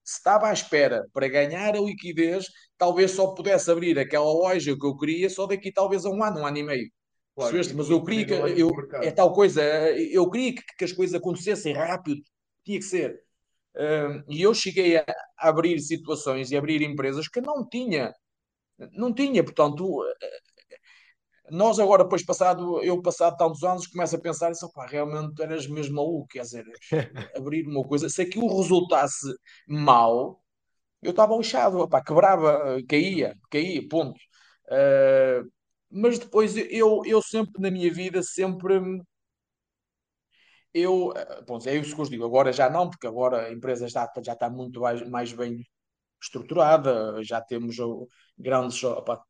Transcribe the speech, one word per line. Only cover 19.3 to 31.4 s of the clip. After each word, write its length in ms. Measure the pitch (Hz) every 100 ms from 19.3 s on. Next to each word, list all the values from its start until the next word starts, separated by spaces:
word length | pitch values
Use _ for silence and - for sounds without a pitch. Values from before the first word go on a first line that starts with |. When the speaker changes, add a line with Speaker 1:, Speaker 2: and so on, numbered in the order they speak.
| 240
Speaker 1:
portanto, 600 | 143 - 147 147 185 143 95 -
eh, 60 | - - _ _ _ - _ _ _ _ _ _ -
nós 280 | 160 220 208
agora, 240 | 196 202
depois 200 | 180 180
passado, 580 | - 180 185 170 175 165
eu 180 | 185 180
passado 360 | 175 165 170 -
tantos 260 | 165 151
anos, 240 | 180 180 -
começo 300 | 175 165 165
a 40 |
pensar, 300 | 170 156 170
isso, 160 | 170 170
opá, 200 | - 127
realmente 540 | 147 147 151 156 151
eras 240 | 156 160 139
mesmo 260 | 151 143 143
maluco, 300 | 147 170 -
quer 140 | 131
dizer, 220 | 120 117 110 117
Speaker 3:
<laughs> 560 | - 113 110 131 101 131
Speaker 1:
abrir 300 | 135 156 151
uma 180 | 143
coisa, 240 | 131 143 160
se 140 | -
aquilo 340 | 180 196 233 190
resultasse 640 | 175 180 175 156 139 - 139 - _ - -
mal, 720 | 151 143 120 117 117 147 190 _ _ _ _ _ _
eu 80 | -
estava 240 | 180 214
lixado, 420 | 226